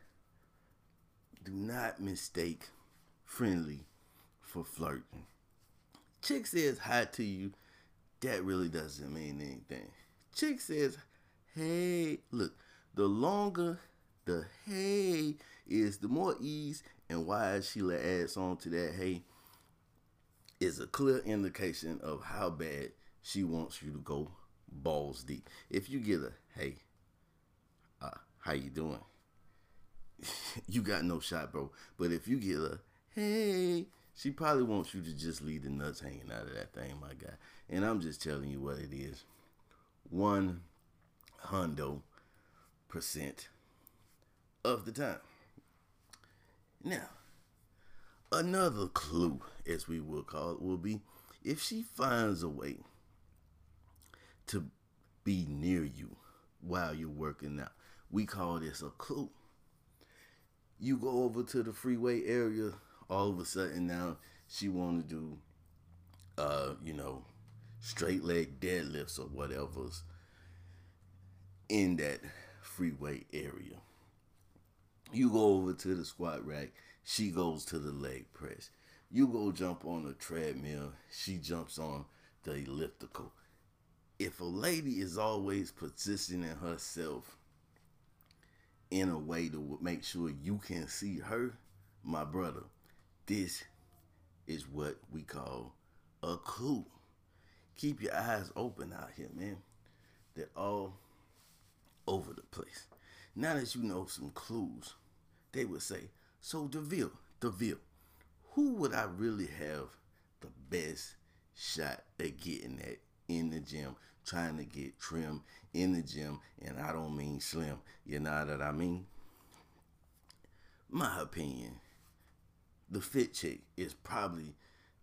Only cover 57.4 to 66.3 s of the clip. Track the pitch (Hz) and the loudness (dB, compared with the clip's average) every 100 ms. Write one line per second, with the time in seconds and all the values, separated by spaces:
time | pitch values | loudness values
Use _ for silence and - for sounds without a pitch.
57.4 | 73 73 - - - - - 104 104 101 | -6 -6 -6 -12 -20 -20 -2 0 2 0
58.4 | 87 82 80 73 73 - - 135 - - | 0 0 -2 -6 -8 -8 -4 -4 -4 -8
59.4 | - - - - _ - - - - - | -20 -20 -20 -20 _ -20 -20 -20 -20 -20
60.4 | - _ - - 123 127 127 123 123 113 | -20 _ -20 -4 0 2 4 6 6 4
61.4 | 120 127 113 104 127 120 123 120 73 120 | 2 2 2 0 2 4 4 4 4 4
62.4 | 113 110 107 - - - - 95 101 90 | 4 4 0 -2 -12 -14 0 4 4 4
63.4 | 85 92 90 82 87 87 90 76 - - | 0 0 0 2 2 2 0 -2 -10 -20
64.4 | - - 101 90 87 85 76 80 78 73 | -12 -4 0 2 2 2 0 -4 -6 -10
65.4 | - - - - - - - - - | -16 -20 -20 -20 -20 -20 -20 -20 -10